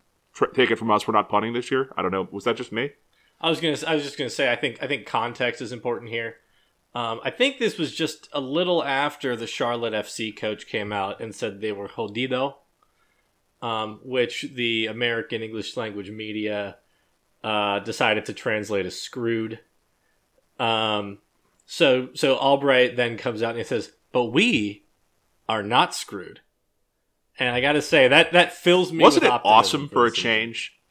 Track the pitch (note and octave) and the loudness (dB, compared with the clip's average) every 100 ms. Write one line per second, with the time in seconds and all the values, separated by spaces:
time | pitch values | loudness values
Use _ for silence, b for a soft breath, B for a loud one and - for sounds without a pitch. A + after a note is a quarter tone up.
0 | _ _ _ - - - A#2 A2 A2 G#2 | _ _ _ -4 0 2 2 2 2 2
1 | - G#2+ G2+ G#2 A2+ A#2+ - C3 C3+ - | 4 2 2 0 0 -4 -2 -2 -2 -4
2 | F#2 F#2+ F#2+ G2 A#2 A2+ - A2 C#3+ - | -2 -2 -4 -4 -2 -2 -4 -6 -6 -8
3 | _ _ _ _ E3 D#3 D#3+ - D#3 D#3 | _ _ _ _ -2 0 -2 -2 -2 -2
4 | C#3+ - B2+ - C3 A#2+ C#3+ - C3+ C3+ | -2 -6 -6 -2 0 0 -2 -4 -6 -6
5 | G#2 A#2 G2+ - B2 - A2+ A#2+ B2 A2+ | -4 -4 -4 -2 -4 -4 -10 -8 -6 -6
6 | A2+ A#2 A2+ - _ _ _ _ _ A#2+ | -6 -8 -8 -12 _ _ _ _ _ -6
7 | A#2 A2+ - - C4+ C4+ A3+ - C#3+ - | -4 -4 -6 0 0 0 -2 -2 -4 -4
8 | D#3+ - - C#3+ C3 D3+ F3+ E3+ C3+ C#3 | -6 -6 -8 -8 -2 -2 0 0 0 0
9 | D3 - C3+ A#2 A2 - A#2+ A#2+ A#2 G#2+ | -2 -4 -4 -4 -6 -4 -2 -2 -2 -4
10 | G2+ - A2+ - G#2+ G#2 - A2 G#2 G#2 | -6 -8 -8 -6 -6 -6 -6 -6 -4 -4
11 | G2 - A2+ - A2+ G2 G#2+ G2+ G2 - | -4 -6 -12 -8 -8 -6 -6 -6 -8 -8
12 | G#2 A2 B2+ B2+ C#3 - _ _ _ _ | -6 -6 -4 -2 -4 -6 _ _ _ _
13 | _ _ _ _ _ _ A#2 A2 G#2+ G#2+ | _ _ _ _ _ _ -6 -4 -6 -10
14 | C3 B2+ A#2+ - - B2+ A#2 A2+ A2 A2+ | -4 -2 -2 -4 -10 -4 -2 0 -2 -2
15 | A#2+ A#2 A2+ A2+ A2 A2 - B2+ A2 G2+ | -2 -2 -4 -6 -6 -8 -8 -8 -8 -8
16 | G2 G#2+ G#2+ G#2+ G#2+ G#2 G2+ - _ _ | -10 -10 -8 -6 -4 -4 -6 -12 _ _
17 | _ _ _ _ A2 G#2+ G#2 G2+ G#2 - | _ _ _ _ -4 0 0 -2 -4 0
18 | A2+ G#2+ G#2+ G2+ B2 G#2+ G#2 G2+ F2+ - | 0 0 -4 -8 -4 -4 -2 -2 -4 -8
19 | - B2+ A#2 A2+ A2 A2+ _ _ _ _ | -12 -6 -4 -4 -6 -10 _ _ _ _
20 | _ _ _ _ _ - A#2 A2 A2 G#2 | _ _ _ _ _ -4 0 0 0 -2
21 | G2+ G2 _ _ _ _ - - D3+ B2+ | -4 -12 _ _ _ _ -12 2 4 4
22 | B2+ - D3 F3 C#3 C#3 C#3 B2+ B2+ A#2+ | 0 0 2 4 4 4 6 6 4 2
23 | A#2+ A2+ B2+ G#2+ A#2 A#2 - A#2 - _ | -2 -2 -4 -2 -4 -4 -4 -4 -4 _
24 | _ B2+ A2+ C3 A#3+ D3 G#2 G2+ _ _ | _ 0 2 2 2 2 -2 -6 _ _
25 | _ _ _ _ - A2 G2+ B2+ F3+ - | _ _ _ _ -4 -4 2 2 2 -2
26 | - G2 - - _ _ _ _ _ _ | -10 -12 -14 -18 _ _ _ _ _ _
27 | _ _ _ - B2+ B2 C#3 D3 - D#3 | _ _ _ -4 -2 0 2 0 4 6
28 | B2+ C#3+ E3 F3 E3+ - F3 F3+ D#3 D#3+ | 8 8 6 4 4 2 4 4 2 6
29 | - C#4 C#4 - G2+ A2 G2+ D3+ C#3 C3 | 6 8 4 4 6 6 6 0 0 4
30 | A#2 - A#2 A2 A#2 A2+ - _ _ | 4 2 0 0 -2 -6 -12 _ _